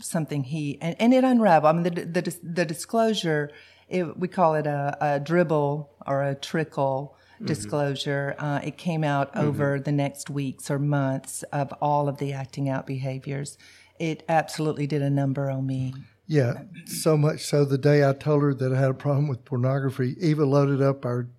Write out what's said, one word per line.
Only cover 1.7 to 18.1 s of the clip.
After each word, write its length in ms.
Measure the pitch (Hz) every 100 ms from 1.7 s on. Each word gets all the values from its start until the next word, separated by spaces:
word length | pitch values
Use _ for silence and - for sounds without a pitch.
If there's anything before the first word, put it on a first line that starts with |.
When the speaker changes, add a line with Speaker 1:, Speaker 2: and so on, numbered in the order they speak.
Speaker 1:
I 20 |
mean, 220 | 170 175
the, 260 | 170 165 175
the, 160 | 170 -
the 220 | 180 170
disclosure, 840 | 165 160 - 226 226 202 170 151 147 - - _ -
it, 280 | 185 170 -
we 120 | 180
call 260 | 196 165
it 120 | 151 147
a, 300 | 143 143 147
a 200 | 147 143
dribble 720 | 143 170 165 156 143 151 151 - -
or 160 | 139
a 120 | 139
trickle 840 | 139 - 165 156 - 139 135 147 _ _ -
Speaker 2:
Mm-hmm. 100 | 220
Speaker 1:
disclosure. 880 | 151 - 151 143 131 151 139 139 -
Uh, 220 | 151 143
it 140 | - -
came 260 | 180 160
out 320 | 151 143 139
Speaker 2:
Mm-hmm. 140 | - 151
Speaker 1:
over 320 | 139 143 139
the 100 | 143
next 400 | 147 139 139 -
weeks 400 | 143 135 - -
or 80 | 143
months 640 | 147 143 135 135 - -
of 280 | - 147 139 -
all 260 | 147 147 147
of 100 | 131
the 140 | 139
acting 360 | 139 131 - 139
out 180 | 135 -
behaviors. 720 | 131 135 131 147 143 143 - - - _ -
It 240 | 165 156 -
absolutely 580 | 160 147 - 156 147 143
did 160 | 147
a 80 | 139
number 400 | 139 139 139 139
on 160 | 135 135
me. 260 | 131 131 135 - _ -
Speaker 3:
Yeah, 340 | 151 123 - - - -
so 300 | - 170 156
much 240 | 151 156
so 240 | - 147
the 140 | 139 135
day 300 | 147 147
I 40 | 139